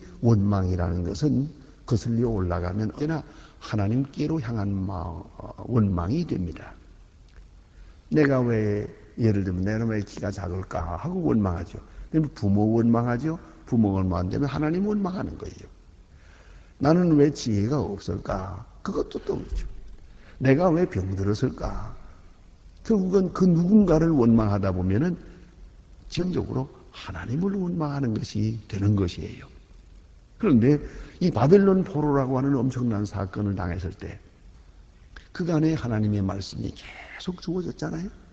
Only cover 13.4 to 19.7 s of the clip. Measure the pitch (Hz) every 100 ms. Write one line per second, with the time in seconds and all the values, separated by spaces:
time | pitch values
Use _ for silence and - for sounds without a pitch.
13.4 | - - - 127 104 95 92 87 90 113
14.4 | 139 143 156 175 202 214 190 180 95 -
15.4 | - - - - - - - - - -
16.4 | - - - - 135 175 180 147 147 143
17.4 | 120 101 104 143 95 98 - 92 - 95
18.4 | 95 92 - - - - - - - -
19.4 | - - -